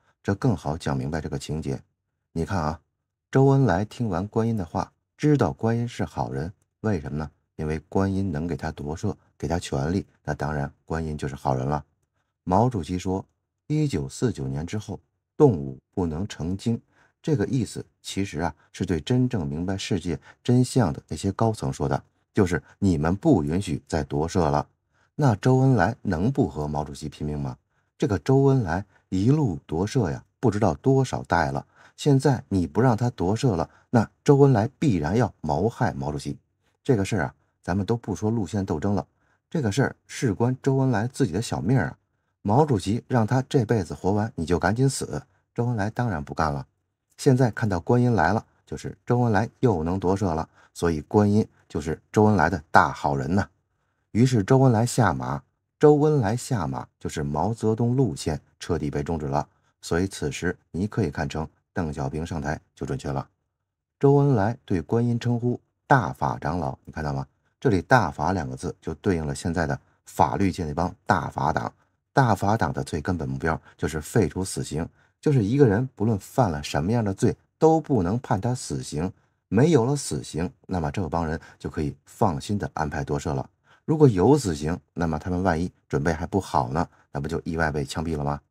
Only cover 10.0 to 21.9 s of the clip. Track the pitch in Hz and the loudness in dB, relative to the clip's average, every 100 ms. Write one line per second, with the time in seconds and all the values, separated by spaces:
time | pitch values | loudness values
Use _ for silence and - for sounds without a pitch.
10 | - _ - 76 69 73 71 _ - 80 | -6 _ -8 -6 -4 -4 -6 _ -8 -6
11 | 78 76 69 67 71 64 65 76 - _ | -6 -6 -8 -6 -4 -2 -2 -4 -6 _
12 | _ _ _ _ 87 92 123 110 78 90 | _ _ _ _ 0 2 2 0 -6 -6
13 | 95 92 - _ _ _ - 151 147 78 | -4 -6 -8 _ _ _ -6 -2 0 -2
14 | 67 - 123 - 67 69 85 107 - 87 | -6 -4 -4 -2 -6 -6 -6 -8 -8 -14
15 | _ _ _ - 147 80 69 65 _ - | _ _ _ 4 6 6 -4 -12 _ -4
16 | 87 78 104 - 82 98 117 117 _ _ | -2 -2 -8 -6 -6 -4 -2 -4 _ _
17 | _ _ - 143 90 127 98 - - _ | _ _ -2 0 0 -2 -4 -8 -14 _
18 | - 95 98 73 82 - _ - 92 82 | -10 -6 -6 -4 -4 -6 _ -8 -4 -4
19 | - 127 127 113 71 76 90 98 - 98 | 0 0 0 -2 -4 -4 -4 -6 -4 -4
20 | 87 73 - - - 123 127 131 90 - | -4 -6 -10 -8 2 2 4 2 0 -2
21 | - 76 98 - 113 110 67 - 69 | -10 -6 -4 0 -2 0 -6 -4 -2